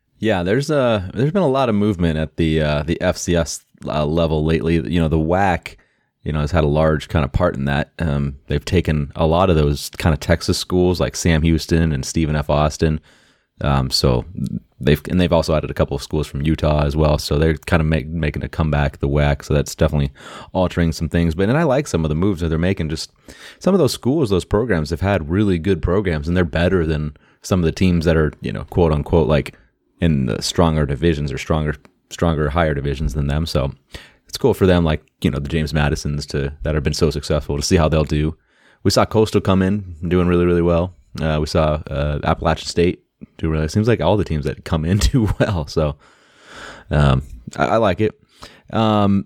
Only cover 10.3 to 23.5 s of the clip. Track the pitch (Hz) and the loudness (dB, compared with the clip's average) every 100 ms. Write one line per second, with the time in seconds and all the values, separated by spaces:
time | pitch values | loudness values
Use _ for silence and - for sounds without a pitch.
10.3 | 82 - 90 - 92 90 87 71 - 90 | 0 0 -4 -2 2 2 2 -2 -2 0
11.3 | 78 82 78 - 82 82 71 - 82 76 | 2 2 0 2 0 2 -2 -4 -2 -2
12.3 | 76 71 73 76 - 80 78 - _ _ | -2 0 0 0 0 0 0 -6 _ _
13.3 | _ _ - 71 67 64 - 67 62 85 | _ _ -6 -2 0 0 0 2 0 -2
14.3 | - - - - - 67 73 - 90 85 | -8 -8 -8 -12 -4 0 0 0 0 2
15.3 | 82 78 76 - - 73 71 - 78 71 | 2 2 -2 -2 -2 -2 -4 -4 -6 -4
16.3 | 69 76 78 78 76 73 73 78 73 - | -4 -2 0 0 0 0 0 2 0 0
17.3 | 73 80 76 - 85 78 78 76 82 73 | 0 2 0 0 0 2 -2 -2 -4 -4
18.3 | - - - 78 73 69 - 69 73 73 | -4 -6 -4 -2 0 -2 -2 -2 2 2
19.3 | 69 - 73 69 - 78 73 69 - - | 0 0 -2 -2 0 0 2 -2 -6 -18
20.3 | - - 92 90 87 82 - 80 85 85 | -20 -6 -2 -2 0 0 -2 -2 0 0
21.3 | 80 98 147 160 127 147 87 78 78 98 | 0 0 2 2 0 0 -2 0 0 0
22.3 | 85 82 80 90 98 78 80 - _ - | 0 -2 0 0 0 -4 -6 -8 _ -20
23.3 | - - | -20 -20